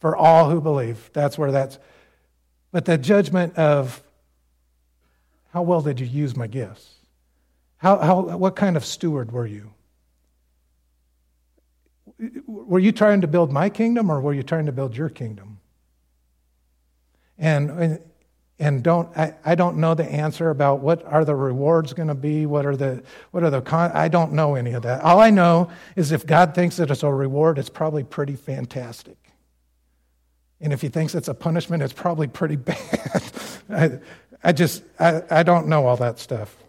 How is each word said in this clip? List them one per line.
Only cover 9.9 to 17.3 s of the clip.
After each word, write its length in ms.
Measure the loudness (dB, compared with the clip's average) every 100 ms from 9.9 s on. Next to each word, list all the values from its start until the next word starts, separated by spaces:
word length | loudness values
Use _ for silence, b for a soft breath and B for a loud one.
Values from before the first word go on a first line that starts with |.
| _ _ _ _ _ _ _ _ _ _ _ _ _ _ _ _ _ _ _ _ _ _ _ -14 -14 -16
Were 320 | -16 0 2
you 140 | 2
trying 300 | 4 4 4
to 40 | 2
build 240 | 2 2
my 200 | 0 -2
kingdom 400 | 0 0 0 0
or 80 | 0
were 140 | -2
you 80 | -4
trying 240 | -4 -4 -4
to 60 |
build 220 | -4 -6
your 140 | -6 -8
kingdom? 520 | -8 -12 -12 -18 -20 _ _ _ _ _ _ _ _ _ _ _ _ _ _ _ _ _